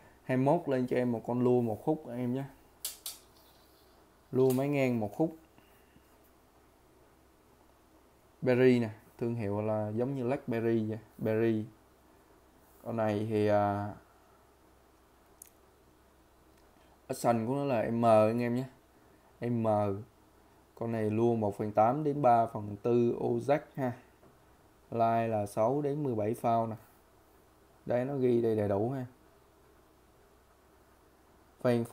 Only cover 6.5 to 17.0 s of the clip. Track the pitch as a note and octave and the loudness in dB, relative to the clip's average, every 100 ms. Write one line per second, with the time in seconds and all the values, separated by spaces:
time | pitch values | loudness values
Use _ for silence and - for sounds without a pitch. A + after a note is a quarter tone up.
6.5 | _ _ _ _ _ _ _ _ _ _ | _ _ _ _ _ _ _ _ _ _
7.5 | _ _ _ _ _ _ _ _ _ B2+ | _ _ _ _ _ _ _ _ _ 0
8.5 | B2 B2+ A#2+ A2 G#2+ - - A#2 A#2 G2+ | 4 6 6 2 -6 -18 -8 -6 -4 -2
9.5 | G#2 G#2+ G#2+ G#2+ A2 C3 C3+ A#2+ C#3+ - | -2 -2 -2 -4 -4 -4 -4 -4 -4 -4
10.5 | A2+ A2+ A2+ G#2+ A2 - - A2 A2 A2+ | -2 0 0 -2 -8 -12 -6 -2 0 2
11.5 | A2 G#2+ - _ _ _ - _ _ _ | 0 -4 -14 _ _ _ -20 _ _ _
12.5 | _ - - A2+ A2+ G#2+ G#2 A2 G#2+ G#2 | _ -20 -16 -8 -2 0 0 0 0 2
13.5 | G#2 G2+ G2+ G#2 - - _ _ _ _ | 2 2 0 -6 -10 -20 _ _ _ _
14.5 | _ _ _ _ _ _ _ _ _ - | _ _ _ _ _ _ _ _ _ -20
15.5 | _ _ _ _ _ _ _ _ _ _ | _ _ _ _ _ _ _ _ _ _
16.5 | _ _ _ - _ | _ _ _ -20 _